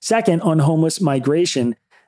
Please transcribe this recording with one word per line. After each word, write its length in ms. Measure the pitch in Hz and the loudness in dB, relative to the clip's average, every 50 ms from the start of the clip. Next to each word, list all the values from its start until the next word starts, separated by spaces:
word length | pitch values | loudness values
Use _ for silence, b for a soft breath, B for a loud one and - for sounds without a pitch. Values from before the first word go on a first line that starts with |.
Second, 420 | - - 220 226 202 196 170 170 | -4 -2 -2 0 2 0 0 0
on 180 | - 170 156 156 | 0 0 2 2
homeless 400 | 143 156 160 156 160 160 - - | 2 2 2 2 0 0 0 -2
migration, 720 | 190 147 139 135 123 139 147 165 175 165 - 135 120 120 113 - _ b b b b | -2 -2 0 0 0 0 0 0 0 0 -2 -2 -2 -2 -4 -6 _ b b b b